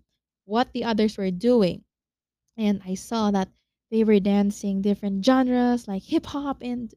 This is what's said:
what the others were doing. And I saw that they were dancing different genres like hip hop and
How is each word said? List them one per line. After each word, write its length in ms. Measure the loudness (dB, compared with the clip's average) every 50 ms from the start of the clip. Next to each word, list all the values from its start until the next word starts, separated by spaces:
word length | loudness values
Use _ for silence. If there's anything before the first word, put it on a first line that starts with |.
| _ _ _ _ _ _ _ _ _
what 280 | -4 -2 -2 -2 -2 -4
the 120 | -6 -4
others 320 | -2 0 2 0 0 0 -2
were 120 | -4 -4
doing. 540 | -4 0 2 4 4 4 4 2 0 -6 _ _ _ _ _ _ _ _ _ _ _ _ _ _ -8
And 260 | -2 0 0 0 -2 -4
I 80 | -8 -8
saw 360 | -8 -8 -6 -4 -2 0 0
that 180 | 0 0 -2 -4 _ _ _ _ _ _ _ -4 0
they 120 | 2 4
were 140 | 6 4 4
dancing 640 | 4 4 2 2 2 2 0 -4 -6 -4 -4 -2 0
different 380 | 0 -2 -2 -2 -6 -4 0 2
genres 640 | 4 4 4 4 2 2 2 2 2 0 0 -2
like 160 | -6 -8 -8 -6
hip 240 | -2 -4 -4 -2
hop 380 | -4 -8 -6 -6 -6 -8 -8 -8
and 300 | -8 -8 -8 -8 -12 -14